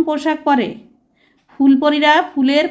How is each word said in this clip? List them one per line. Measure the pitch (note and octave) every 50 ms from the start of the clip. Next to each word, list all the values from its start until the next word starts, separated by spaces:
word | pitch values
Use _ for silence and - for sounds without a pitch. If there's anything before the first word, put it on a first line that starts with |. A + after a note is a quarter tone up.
পোশাক | D#4+ D#4+ D4+ D4 D4 D#4+ D4+ D4+ -
পরে? | D4 C#4 B3+ G#3+ E3 - - - _ _ _ _ _ _ _ _ _ _ _ _ _
ফুলপরীরা | _ - C4+ C4+ C#4 C4+ D4 D4 D4 D4 D4+ D4 D4+ E4 - -
ফুলের | - C#4+ C4 C4+ C#4 D4 D#4+ -